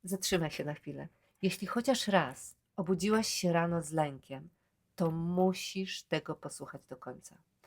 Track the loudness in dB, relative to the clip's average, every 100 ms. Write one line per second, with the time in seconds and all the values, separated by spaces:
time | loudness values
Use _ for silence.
0 | -4 -4 2 2 2 -2 -6 -6 -10 -10
1 | -12 _ _ _ -2 0 -2 0 2 2
2 | 4 4 4 -4 -16 -18 _ -4 0 2
3 | 4 2 2 0 2 4 2 0 0 0
4 | 0 -2 -12 -14 -14 _ _ _ _ -2
5 | 0 0 0 4 4 4 -6 -6 -6 -8
6 | -2 -2 -2 -8 -10 -12 -12 -14 _ -14
7 | -12 -14 -18 -20 _ _